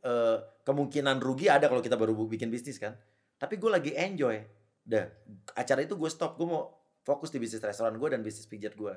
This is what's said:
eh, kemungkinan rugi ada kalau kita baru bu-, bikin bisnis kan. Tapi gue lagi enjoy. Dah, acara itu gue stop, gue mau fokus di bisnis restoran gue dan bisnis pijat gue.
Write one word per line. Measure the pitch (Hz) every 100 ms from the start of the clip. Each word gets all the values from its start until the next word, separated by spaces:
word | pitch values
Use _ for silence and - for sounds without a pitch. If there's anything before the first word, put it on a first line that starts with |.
eh, | 127 120 117 113 - _
kemungkinan | - 143 143 143 139 135
rugi | 131 131 190
ada | 143 -
kalau | 123
kita | 113 117
baru | 110
bu-, | 110 110
bikin | 113 117
bisnis | 120 131 127
kan. | 107 107 _ _ _ _
Tapi | 143 208
gue | 220
lagi | 190 143
enjoy. | 139 185 185 131 110 107 _ _ _
Dah, | - 110 90 - - 101 -
acara | - 123 135
itu | 156
gue | 190 160
stop, | 160 165 -
gue | 170
mau | 160 - - _ _
fokus | - 143 156
di | 135
bisnis | 117 110
restoran | 107 104 113 113
gue | 147
dan | 123
bisnis | 110 107 -
pijat | 107 104
gue. | - 104